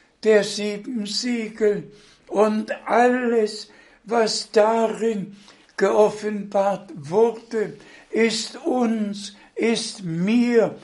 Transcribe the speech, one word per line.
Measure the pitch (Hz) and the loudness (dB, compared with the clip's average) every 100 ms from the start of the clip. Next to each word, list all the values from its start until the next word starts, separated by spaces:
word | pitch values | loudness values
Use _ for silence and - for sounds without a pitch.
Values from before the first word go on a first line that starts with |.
| _ _ 220 | _ _ 4
der | 214 | 4
sieben | 202 - 208 208 208 247 202 | 4 -2 -6 -6 -8 -8 -6
Siegel | - 247 240 214 - 208 196 156 - _ _ - | -4 -4 -4 -6 -2 0 0 -6 -18 _ _ -6
und | 196 214 214 214 - - | 0 2 2 -4 -8 -2
alles, | 220 247 247 240 233 214 - - - _ _ | 2 4 2 2 0 0 -4 -16 -20 _ _
was | - 226 220 220 - | -4 0 0 -2 0
darin | - 214 226 226 185 226 208 175 - - - _ - | 4 4 4 0 0 -2 -2 -6 -12 -20 -20 _ -2
geoffenbart | 196 220 208 208 208 208 196 202 196 190 - | 2 4 4 2 -6 -6 -4 0 0 -2 -6
wurde, | 160 139 190 233 226 - 226 190 - - - - | -16 -4 2 2 0 -6 -6 -6 -8 -20 -20 -6
ist | 220 226 214 - 240 285 | 0 0 0 -6 -8 -4
uns, | 254 233 220 208 202 - - - - | 0 0 0 -4 -8 -14 -18 -16 -4
ist | 226 220 - - | -2 -2 -4 -10
mir | 185 165 185 240 240 233 185 - | -8 -4 0 2 4 4 2 -2